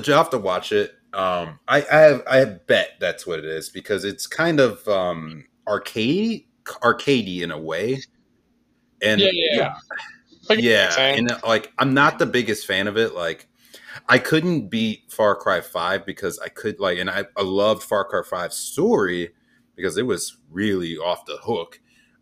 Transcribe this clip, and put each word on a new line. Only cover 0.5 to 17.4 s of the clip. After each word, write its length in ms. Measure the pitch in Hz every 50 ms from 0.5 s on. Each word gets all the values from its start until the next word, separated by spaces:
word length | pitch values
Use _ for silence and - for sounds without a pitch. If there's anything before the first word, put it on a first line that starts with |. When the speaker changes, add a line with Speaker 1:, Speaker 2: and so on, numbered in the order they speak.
| 90 90 - -
Speaker 1:
it. 200 | 107 104 101 - - _ _ _ -
Um, 460 | 98 95 92 90 87 85 80 76 - _ -
I, 180 | 127 147 147 -
I 40 | 147 151
have, 260 | 156 151 139 123 - -
I 180 | 131 131 135
bet 460 | 113 98 87 - - 123 101 85 - - _
that's 260 | 98 87 82 - - 92
what 120 | 85 78
it 60 | 76
is 240 | 78 80 80 78 -
because 340 | - 95 - - 104 92 87
it's 220 | 101 95 - - -
kind 320 | - - 160 170 160 143
of, 280 | 135 120 104 - - 107
um, 580 | 101 95 92 90 87 82 80 80 80 78 78 _ _ _ _ 107
arcade, 760 | 104 95 - - - 113 110 123 156 196 214 226 226 - - _ _ _ _
arcadey 760 | - - - - 120 113 - - 139 139 123 104 95 90 90
in 100 | 87 82
a 80 | 80 76
way. 420 | 80 80 78 85 101 120 135 135 - - _ _ _ _ _ _ _ _ _ _ _ _ _ _ _ _ _ _
And 200 | - - 214 196
Speaker 2:
Yeah, 80 | 196 190 185
yeah, 140 | 170 165 160
yeah. 60 | 147 139
Speaker 3:
Yeah. 160 | - 127 - - - _ - - - - - - _ _ - _ - -
Speaker 2:
I 40 | 220
get 20 | 220
what 60 | 233
you're 100 | 117 113
Speaker 1:
yeah, 160 | 101 98 90
Speaker 2:
saying. 400 | 85 131 135 135 139 135 120 117
Speaker 1:
and, 140 | 98 - -
like, 260 | 113 113 110 - - _ -
I'm 160 | 127 135 131
not 240 | 139 143 156 - -
the 80 | -
biggest 400 | 120 120 123 113 110 104 - -
fan 220 | - 95 95 98 104
of 100 | 101 110
it. 160 | 113 104 -
Like, 340 | 87 85 82 82 - - _ _ _ _ _ - - - - - - - -
I 100 | 123 127
couldn't 520 | - - 160 160 160 180 170 143 107 -
beat 420 | - 113 113 110 - - _ -
Far 240 | - - 110 104 98
Cry 260 | - - 107 95 87
five 460 | - - - 87 85 87 95 98 95 -
because 320 | 87 - 101 87 - -
I 100 | - 87
could, 300 | - - - 107 - -
like, 180 | 98 92 90 87
and 100 | 92 92
I, 160 | 92 101 101 - _
I 60 | 104